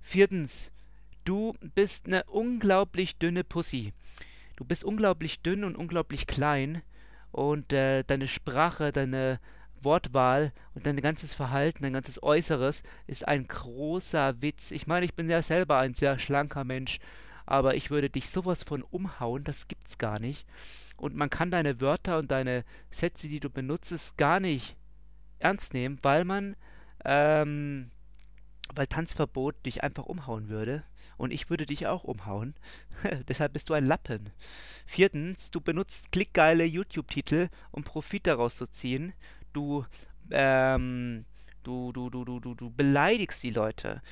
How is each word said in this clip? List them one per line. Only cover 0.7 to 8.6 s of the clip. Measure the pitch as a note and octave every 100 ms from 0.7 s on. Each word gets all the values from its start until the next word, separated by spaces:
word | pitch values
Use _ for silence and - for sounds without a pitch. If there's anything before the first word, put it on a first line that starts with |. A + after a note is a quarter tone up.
| - - - - -
du | - G3 A3 - D#3
bist | - G3+ - -
eine | F#3
unglaublich | - G#3 A#3+ A#3+ G3+ F#3+ G3 - F3+ -
dünne | E3+ F3
Pussy. | F3+ E3+ D#3+ C3 G#2 - - - - - - -
Du |
bist | B2 F3
unglaublich | G3 G#3+ G#3 E3 D#3+ -
dünn | E3 G3
und | G3 D3+
unglaublich | E3 E3+ D#3 C#3+ -
klein | C3 D3 C#3 C3+ E3 - - - - -
und, | - C#3+ D3+ -
äh, | C#3 C3+ C3+
deine | C3 C#3 C3+
Sprache, | - - C3